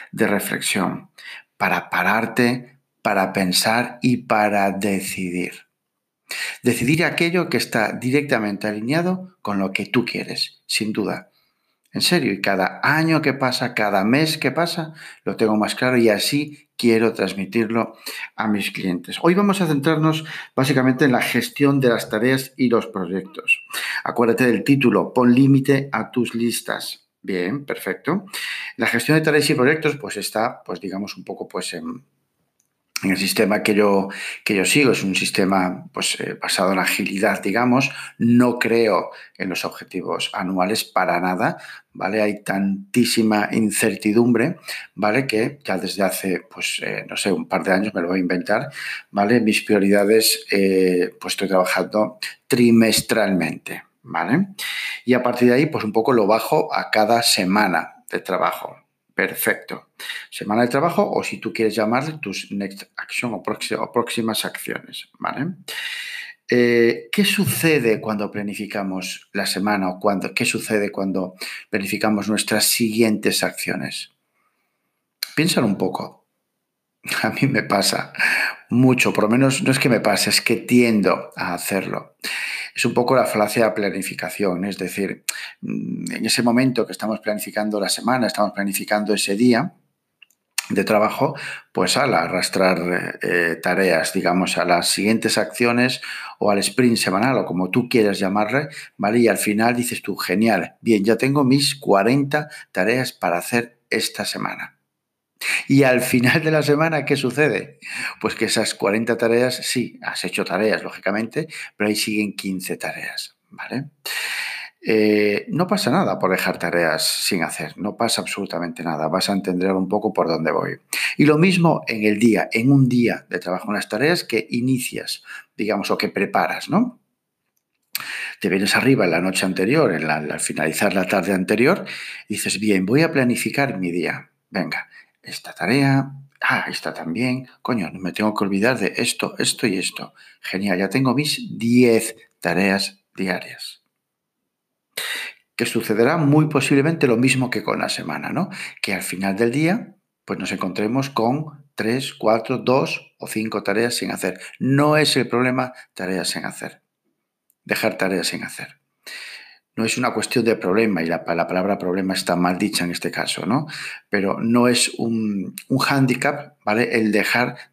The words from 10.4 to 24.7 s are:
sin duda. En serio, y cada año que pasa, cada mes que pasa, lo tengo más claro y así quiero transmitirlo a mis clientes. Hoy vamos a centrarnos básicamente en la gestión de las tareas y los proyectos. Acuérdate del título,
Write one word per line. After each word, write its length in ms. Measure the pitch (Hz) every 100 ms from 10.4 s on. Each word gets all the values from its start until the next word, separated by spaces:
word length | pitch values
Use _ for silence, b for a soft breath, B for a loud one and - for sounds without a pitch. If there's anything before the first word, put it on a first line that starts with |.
| - - -
sin 260 | - 107
duda. 380 | 110 90 87 - _ _ _ _ _ _
En 100 | 104
serio, 320 | - 180 120
y 80 | 98
cada 360 | 101 95 92 -
año 400 | - 156 160 156
que 100 | 139
pasa, 400 | 127 131 - 123
cada 320 | 113 104 98
mes 320 | 101 135 160 151
que 140 | 143
pasa, 420 | 135 165 170 156 B B B
lo 120 | - 95
tengo 200 | 110 107
más 180 | 101
claro 220 | - 127 127
y 140 | 117
así 580 | 104 - 143 151 - _ -
quiero 380 | 120 113 113
transmitirlo 800 | 110 95 98 95 113 107 117 110 - B B B
a 140 | - 107
mis 220 | 104 95
clientes. 460 | - 95 90 - -
Hoy 100 | 170
vamos 300 | 185 202 196
a 40 | 165
centrarnos 600 | 143 151 156 156 156 - B B
básicamente 520 | - 135 131 131 127 151
en 60 |
la 100 | 120
gestión 580 | - 120 110 - 139 139
de 80 | 127
las 220 | 110 -
tareas 420 | 110 123 135 135 -
y 100 | 127
los 180 | 113 -
proyectos. 760 | 101 87 95 95 - - - - B B B
Acuérdate 420 | - - 117 117 123
del 160 | 190
título, 520 | -